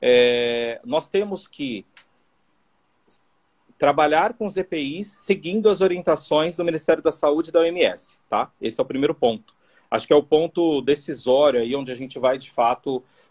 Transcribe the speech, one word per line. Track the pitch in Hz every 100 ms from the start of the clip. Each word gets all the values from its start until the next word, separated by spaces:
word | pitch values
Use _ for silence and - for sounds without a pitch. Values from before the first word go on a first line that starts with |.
É, | 123 123 123 120 120 120 117 113
nós | 123 156 -
temos | 196 208 185 -
que | - 139 104 - - _ _ _ _ _ _ _ _ _ _ _ - _ _ _ _ _ -
trabalhar | 143 143 151 156 214
com | - 208
os | 185
E |
P | 180 160
Is | 139 165 208
seguindo | - - 190 156 214 214
as | 180
orientações | 190 180 170 151 - 151 165 170
do |
Ministério | 170 160 - 160
da | 160
Saúde | - 147 151 160
e |
da | 170
O |
M | 165 175
S, | 107 90 - - -
tá? | 104 127 -
Esse | 113 -
é |
o | 127
primeiro | 131 151
ponto. | 156 120 107 _ _ _ _ -
Acho | 113 -
que |
é | 147
o |
ponto | 143 156 165 175 165 143
decisório | 123 147 - 135 127 131 147 123
aí, | 117
onde | 139 131
a | 123
gente | 131 131
vai, | 127 131
de | -
fato, | - 117 123 143 131 - _ _